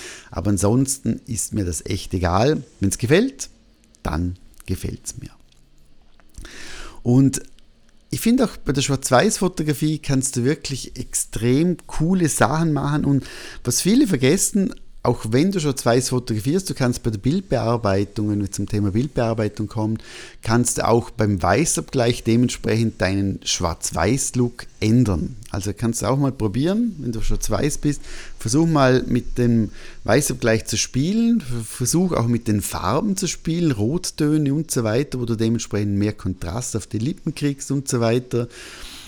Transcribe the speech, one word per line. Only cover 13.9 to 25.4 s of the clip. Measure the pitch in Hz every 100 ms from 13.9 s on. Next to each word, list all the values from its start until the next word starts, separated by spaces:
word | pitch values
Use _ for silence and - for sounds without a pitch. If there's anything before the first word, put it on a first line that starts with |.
| 240 269
vergessen, | 151 127 185 - 202 190 - - -
auch | - 120 107
wenn | 120 180
du | 190
schwarz-weiß | 151 127 123 120 127
fotografierst, | 127 120 107 127 175 190
du |
kannst | - 123 120
bei | 120
der | 107
Bildbearbeitung, | 127 180 190 123 113 117 107 98 104 - 107
wenn | 104
wir | 98
zum | - 101
Thema | 104 101
Bildbearbeitung | 107 147 - 117 113 107 - 107
kommen, | 110 107 110 - - - -
kannst | - 113 117 -
du | 90
auch | 117 -
beim | - 104 98
Weißabgleich | 85 104 160 - 151 135 117 123 -
dementsprechend | 117 120 - - 107 113 -
deinen | 92 98 98 -
Schwarz-Weiß-Look | - - 87 85 - - 90 135 - 123 123 - - -
ändern. | 107 120 117 85 - -